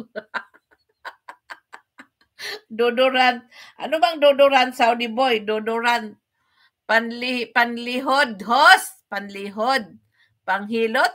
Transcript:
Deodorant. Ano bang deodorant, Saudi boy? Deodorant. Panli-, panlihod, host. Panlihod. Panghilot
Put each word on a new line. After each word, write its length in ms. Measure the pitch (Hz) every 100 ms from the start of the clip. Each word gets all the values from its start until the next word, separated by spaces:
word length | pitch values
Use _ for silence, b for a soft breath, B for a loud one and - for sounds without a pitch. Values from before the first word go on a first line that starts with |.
| 226 208 - - - _ _ _ _ _ - - - - _ - _ - _ _ - _ _ _ B 415 - 220
Deodorant. 680 | 240 240 262 262 254 240 - B B -
Ano 160 | 233 311
bang 180 | 339 320
deodorant, 560 | 285 269 277 269 254 247
Saudi 320 | 233 233 233
boy? 380 | 220 262 220 208
Deodorant. 720 | 214 214 226 240 240 214 208 _ _ _ _ _ _ -
Panli-, 640 | 220 233 240 247 247 220
panlihod, 920 | 247 240 233 240 247 277 269 277 196
host. 640 | 208 247 320 381 - - _
Panlihod. 840 | 202 202 196 196 196 233 269 180 - _ _ _ _ -
Panghilot 680 | 190 208 226 226 240 359